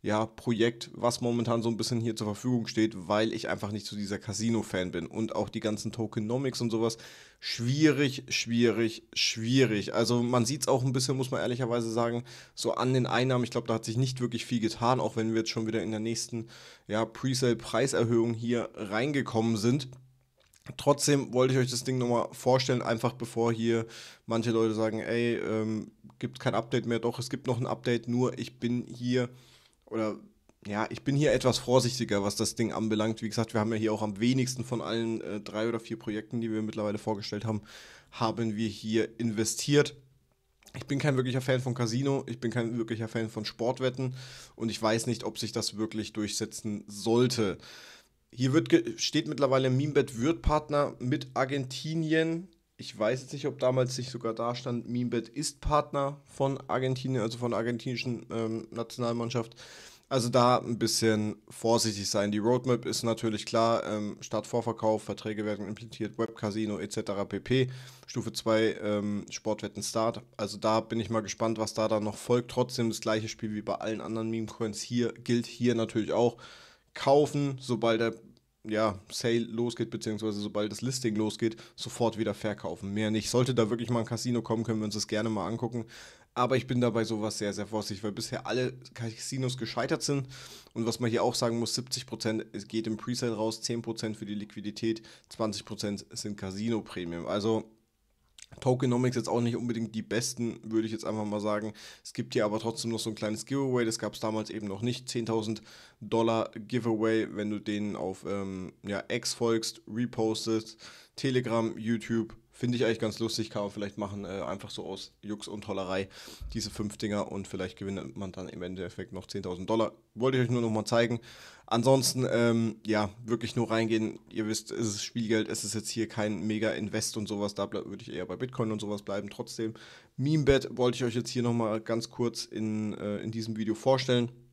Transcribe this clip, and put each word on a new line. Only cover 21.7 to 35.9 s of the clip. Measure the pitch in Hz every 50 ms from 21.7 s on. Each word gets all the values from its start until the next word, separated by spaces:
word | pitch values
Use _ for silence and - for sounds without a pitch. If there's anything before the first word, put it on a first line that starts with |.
das | 123 120 -
Ding | - 131 127
nochmal | 123 120 120 117 - -
vorstellen, | - - - 127 127 131 127 - 131 117
einfach | - - 117 113 - 120
bevor | 123 131 117 107 - 113 117 117
hier | 117 110 113 117 113 117 113 113 - - - - - - _
manche | - 113 117 110 120
Leute | 113 113 113 113 107
sagen, | 107 110 110 107 110
"Ey, | - - 113 120 120 120 117
ähm, | 90 50 - 110 110 110 110 110 110 - - - _ - - - _
gibt | - 127 - -
kein | - 131 -
Update | 104 120 127 - 123 110
mehr." | 113 117 113
Doch, | 113 117 113 -
es | 123 -
gibt | - 120 -
noch | 127 120 117
ein | 127
Update, | - - - - 131 120 117 117 120
nur | 120 123 127 123 -
ich | - - - - -
bin | - 117 123 123 - -
hier, | - 123 123 123 123 127 123 120 127 - - - - - _ _ _ _ _
oder | - - 110 110 107 101 - - - _ _ _ - _ _ -
ja, | 101 101 104 110 -
ich | - 120 -
bin | - 139
hier | 139 151 151
etwas | 110 127 - 127 113 -
vorsichtiger, | - - 123 131 123 123 123 - 120 - 104 101 98
was | 104 101
das | - 113 104 -
Ding | - 113 107
anbelangt. | - - 110 110 110 107 107 110 110 113
Wie | - 107
gesagt, | 101 - 113 - -
wir | 113
haben | 107 110 117
ja | 107
hier | 110 107
auch | 107 107
am | 110 104 98 95
wenigsten | 113 120 131 131 127 127 - - 120
von | - 123 113
allen, | 76 80 113 113 117 113 113 110
äh, | - - 101 107
drei | 104 - 90 107 110 117
oder | 113 113
vier | 113 -